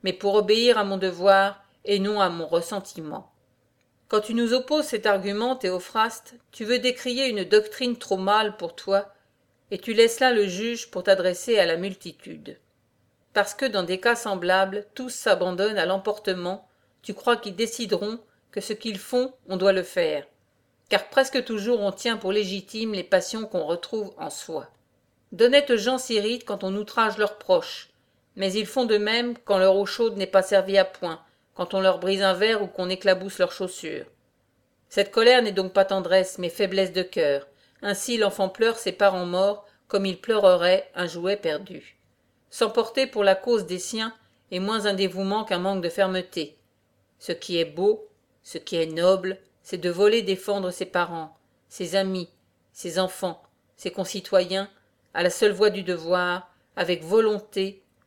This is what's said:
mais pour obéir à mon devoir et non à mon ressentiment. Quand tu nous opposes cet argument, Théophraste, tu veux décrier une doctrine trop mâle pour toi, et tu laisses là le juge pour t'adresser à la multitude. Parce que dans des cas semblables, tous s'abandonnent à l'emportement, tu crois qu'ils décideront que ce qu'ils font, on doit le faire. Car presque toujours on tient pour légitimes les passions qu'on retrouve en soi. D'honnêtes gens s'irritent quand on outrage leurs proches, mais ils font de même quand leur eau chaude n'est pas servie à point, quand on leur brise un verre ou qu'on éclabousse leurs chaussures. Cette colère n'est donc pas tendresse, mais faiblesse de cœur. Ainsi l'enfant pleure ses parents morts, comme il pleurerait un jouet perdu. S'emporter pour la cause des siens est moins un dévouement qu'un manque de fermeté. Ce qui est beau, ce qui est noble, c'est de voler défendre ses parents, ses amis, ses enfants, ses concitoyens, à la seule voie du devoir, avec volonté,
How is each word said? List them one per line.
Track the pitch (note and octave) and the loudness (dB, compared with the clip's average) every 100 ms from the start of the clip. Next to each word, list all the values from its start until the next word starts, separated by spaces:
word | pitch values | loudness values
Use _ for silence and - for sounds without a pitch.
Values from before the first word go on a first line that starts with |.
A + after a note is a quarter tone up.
mais | F#3+ | -6
pour | F3+ G3+ | -4 0
obéir | G#3 F#3+ A3 A#3+ A3 | 2 4 4 4 4
à | |
mon | G3+ F#3+ | 2 0
devoir | F#3 E3+ F#3+ G3 G3 G3+ _ _ - | -2 2 6 6 6 -2 _ _ -2
et | G3+ | -2
non | G3 G#3 | 0 2
à | F#3 | 0
mon | E3+ D#3 | 0 -2
ressentiment. | E3+ E3+ G3+ F#3+ - D#3 D3+ - _ _ _ _ _ _ _ - | -2 -2 -8 -10 -14 -12 -14 -16 _ _ _ _ _ _ _ -4
Quand | G#3+ | -2
tu | G#3 | 0
nous | A#3 A#3 | -2 0
opposes | B3+ B3+ D4+ D4 | 0 0 0 0
cet | A3+ G#3+ | -2 2
argument, | G3 F#3+ G3+ A#3 B3+ | 0 0 -2 -2 -2
Théophraste, | F#3+ F#3 F3+ A3 A3+ A3+ - - _ | -2 -4 -4 0 0 -2 -18 -20 _
tu | - A3 | -10 -2
veux | B3 | 0
décrier | B3+ B3 B3+ B3 C4+ | 0 -4 -4 -2 -2
une | G#3 | -2
doctrine | F#3 G#3+ G#3+ - B3 A#3 | 4 4 4 -4 -4 -4
trop | - F#3+ | -4 -2
mâle | F#3+ G#3 G#3+ G#3 | 2 2 2 -4
pour | E3+ - | -12 -10
toi, | - G3 G3+ _ _ _ _ _ - | -2 -2 -2 _ _ _ _ _ -12
et | F#3+ | -10
tu | - | -4
laisses | G#3+ A3+ A3+ | 4 4 6
là | C4 | 2
le | A#3 G3+ | 4 2
juge | F3+ A3+ A#3 - | 0 -6 -6 -8
pour | F#3+ | -4
t'adresser | F3+ F#3+ F3+ F3+ - A3 | 2 4 4 -2 0 2
à | F3 | 2
la | E3 | 2
multitude. | F#3+ F#3 F3 D3 - D#3+ D3 - _ _ _ _ _ _ _ | -4 -8 -16 -18 -18 -18 -16 -20 _ _ _ _ _ _ _
Parce | - G3+ | -2 -2
que | - C4+ | 0 -4
dans | G3+ | -2
des | F3 F#3 | -4 -2
cas | A#3+ A#3 | 0 0
semblables, | A3 F#3+ F3 F#3 F#3+ G3+ G#3 - | -2 -4 0 2 2 -2 -12 -12
tous | B3+ | -12
s'abandonnent | - - G3 F3+ F3+ G#3 G#3 | -4 0 2 2 0 -2 0
à | E3 | 0
l'emportement, | F#3+ F#3+ G#3 - F#3 F3 G3 - _ _ _ | 0 -2 -4 -4 -4 -4 -8 -12 _ _ _
tu | - | -14
crois | - - A#3 | -6 -2 -2
qu'ils | G#3+ F3+ | -2 -6
décideront | A3+ - A3 G#3 G#3 A#3 _ _ _ | -6 -4 -4 -4 -4 -10 _ _ _
que | - | -10
ce | F#3+ | -8
qu'ils | G#3+ A3+ G3 | -8 -8 -8
font, | - B3 C4 - - | -4 -2 -2 -6 -8
on | F#3 | 0
doit | F#3+ | 2
le | F#3+ | 2
faire. | F3+ - E3 D3+ - _ _ _ _ _ - | 0 -2 0 -2 -8 _ _ _ _ _ -2
Car | A#3 - | -2 0
presque | - C4 C4+ B3 | 2 2 0 -2
toujours | A3 G3+ A#3+ | -4 0 0
on | G3+ | 0
tient | F#3+ A#3+ A3+ | -4 -4 -4
pour | F#3+ | -2
légitimes | G#3 G3 G3 - A3 A3 | -2 -2 -6 -8 -8 -6
les | G#3 | -6
passions | F3 F#3 F3+ A3 G#3+ | 2 2 2 -6 -6
qu'on | F3+ D3+ | -4 -2
retrouve | E3+ - A3 G#3 - | -4 -4 -6 -6 -10
en | D#3 | -12
soi. | - - D#3 B2 _ _ _ _ _ - | -12 -10 -10 -12 _ _ _ _ _ -10
D'honnêtes | F3 A#3+ C#4+ C#4+ A#3 | 2 6 6 4 0
gens | G#3+ B3+ | 0 -2
s'irritent | B3+ A3 G#3 A#3+ - | -2 -2 -2 -4 -6
quand | G3+ | -6
on | F#3+ G3 | -4 -6
outrage | G#3 - A3 G#3+ | -6 0 0 2
leurs | G#3+ - | -2 -2
proches, | - F#3 - - - _ _ _ _ - | 2 2 2 -12 -18 _ _ _ _ -6
mais | F#3+ | -4
ils | G3 G#3+ | -2 -4
font | - A#3+ | -2 0
de | G#3 | 2
même | G#3 A3+ A#3+ A#3+ | 2 -2 -2 -6
quand | - G3 | -2 2
leur | F#3 F#3+ | 4 4
eau | G3 | 2
chaude | - A3+ G3+ | -2 -2 -2
n'est | F#3+ | 0
pas | G3 | 2
servie | F#3+ G3 F#3+ G3 | 4 2 4 2
à | F#3+ | 2
point, | - F3 D#3+ _ _ _ | 0 -10 -10 _ _ _
quand | - F3 | -10 -6
on | G3 | 2
leur | F#3+ E3+ | 2 2
brise | F3+ G3 | 2 2
un | G3 | 2
verre | F3+ G#3+ A3 | 2 2 2
ou | F#3+ | -2
qu'on | - F3+ | -6 -4
éclabousse | F#3 G3 F#3 F#3+ - | -2 2 2 0 -2
leurs | F3+ | -2
chaussures. | - F#3 - D#3 - - _ _ _ _ _ _ _ _ | -2 -8 -8 -10 -10 -12 _ _ _ _ _ _ _ _
Cette | - G3+ | -2 0
colère | - A3+ B3+ | 4 6 6
n'est | A3+ | 4
donc | G3 F#3 | 0 -2
pas | G3 | 2
tendresse, | F#3+ F#3+ F3+ F#3 F#3 - | 2 2 2 2 2 -4
mais | F3+ | -8
faiblesse | - G3 F#3+ F#3+ | -2 -2 0 0
de | F3 | -2
cœur. | F#3 - D3+ C#3 C#3 _ _ _ | -4 0 0 0 -4 _ _ _
Ainsi | G3+ G3+ - A#3+ | -6 -4 -2 0
l'enfant | G3+ F#3+ F#3+ | 0 0 -4
pleure | - A3+ A3+ | 0 0 0
ses | - | -4
parents | F3+ G3+ F#3 F3+ | 2 2 2 -2
morts, | F3+ G3 G3+ - _ _ | 0 0 0 -8 _ _
comme | G3+ G3 | -2 -2
il | F3+ | -6
pleurerait | - A3 G3 F3+ F3 F#3+ F#3+ - | -2 4 6 6 4 2 0 -6
un | F3 | -6
jouet | E3+ F3+ G3+ | -4 -4 -2
perdu. | E3+ D3+ F#3+ D#3+ - _ _ _ _ _ _ | -2 -4 -6 -18 -20 _ _ _ _ _ _
S'emporter | - A3 A3+ A3+ - C4 | -2 -2 0 -2 0 -2
pour | A3 G3+ | 2 4
la | F#3+ | 4
cause | - A#3 E3+ | 2 0 0
des | F3+ | -8
siens | - A3 A3+ A#3+ _ _ - | -8 -6 -6 -10 _ _ -10
est | F3+ | -6
moins | G3 A3 G#3 | -4 -2 0
un | |
dévouement | G3 F#3+ F3+ F#3+ G#3 | 0 -2 -2 -2 -2
qu'un | G#3+ F3+ | -2 -2
manque | F#3 G3 | -2 -2
de | F3 | -4
fermeté. | D#3+ F#3+ F#3 F3+ - D3 _ _ _ _ _ _ _ | 0 0 0 -6 -8 -8 _ _ _ _ _ _ _
Ce | - | -10
qui | F3 - E3+ | -8 -4 -2
est | E3 | -2
beau, | D3+ G3+ G#3+ - _ _ _ | 0 0 0 -4 _ _ _
ce | - D#3+ | -16 -14
qui | - E3+ | -6 -4
est | D#3+ | -2
noble, | D#3+ F3+ F#3+ F#3 F#3+ _ _ | 2 4 4 0 -8 _ _
c'est | - F3 | -14 -6
de | F3 | -4
voler | E3+ G#3 A3+ | 4 4 4
défendre | F#3+ F#3 - G3+ F#3 | 0 -4 -2 -2 -2
ses | F3+ F#3 | -6 -4
parents, | F3+ F3 E3 D#3+ - _ _ _ | -2 -2 -4 -10 -16 _ _ _
ses | - F3 F#3+ | -10 -4 -2
amis, | F#3+ F#3 E3+ _ _ _ _ | -2 -4 -8 _ _ _ _
ses | - F3 E3 | -14 -8 -2
enfants, | F#3 - F#3+ E3 _ _ _ _ | -2 -2 -8 -8 _ _ _ _
ses | F#3+ | -10
concitoyens, | F#3 F3+ G3+ - F#3+ F3+ F#3+ G3 _ _ _ _ - | -6 -6 -6 2 2 2 -2 -6 _ _ _ _ 0
à | |
la | F3 | 0
seule | F3 G#3+ | 4 2
voie | F#3 G#3 | 4 2
du | F#3+ | 2
devoir, | F3+ F3 D#3+ F3+ F3+ F3+ F#3 _ _ - | -4 -4 0 0 0 -4 -8 _ _ -6
avec | F3 F3 | -2 -2
volonté, | D#3+ G#3+ A3 G#3 G#3 - F#3+ G3 _ _ | 0 2 4 0 -6 -6 -6 -6 _ _